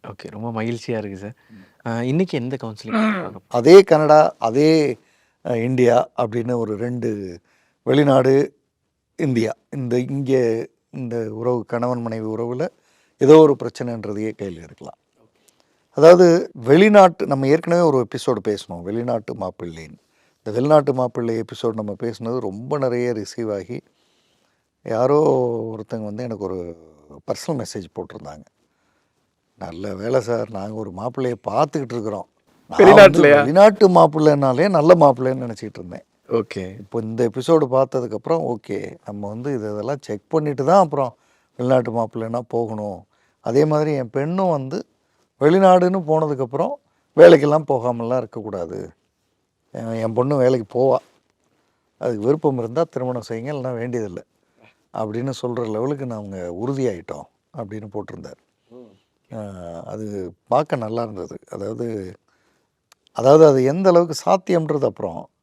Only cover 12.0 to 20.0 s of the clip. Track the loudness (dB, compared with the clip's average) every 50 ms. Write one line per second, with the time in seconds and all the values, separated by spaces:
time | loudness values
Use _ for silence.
12 | -8 -8 -8 -8 -8 -8 -8 -8 -8 -8 -6 -8 -8 -10 _ _ _ _ _ _
13 | _ _ _ _ 6 8 10 10 10 8 4 0 -4 -10 -10 -10 -10 -10 -10 -10
14 | -10 -10 -10 -8 -8 -8 -8 _ -12 -12 -12 -14 -18 -20 -20 _ -20 -20 -20 _
15 | _ _ _ _ _ _ _ _ _ _ _ _ _ _ _ _ _ _ _ 8
16 | 10 10 10 10 8 6 6 4 0 -4 -12 -10 2 4 4 6 6 6 8 8
17 | 8 8 4 _ -4 -4 -2 -2 2 2 2 0 2 0 0 2 2 2 2 0
18 | -2 -2 -8 -8 -4 -4 -4 -2 -2 -6 -6 -6 -8 -14 -14 -12 -10 -8 -8 -6
19 | -6 -4 -6 -6 -6 -10 -12 -10 -10 -10 -10 _ -14 -14 -14 -16 -18 -20 -20 _